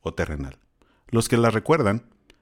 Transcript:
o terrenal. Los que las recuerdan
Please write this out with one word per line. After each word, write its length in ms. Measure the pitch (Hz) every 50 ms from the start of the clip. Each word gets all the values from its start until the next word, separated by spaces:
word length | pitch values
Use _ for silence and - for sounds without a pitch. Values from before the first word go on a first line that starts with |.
o 140 | - - 80
terrenal. 440 | - 85 - 78 71 67 67 - - _ _ _ _ _ _ _ _ _ -
Los 200 | 117 117 113 -
que 80 | 123
las 160 | 117 117 113
recuerdan 540 | 104 110 - - 160 160 123 98 101 117 - _ _ _ _ _ _ _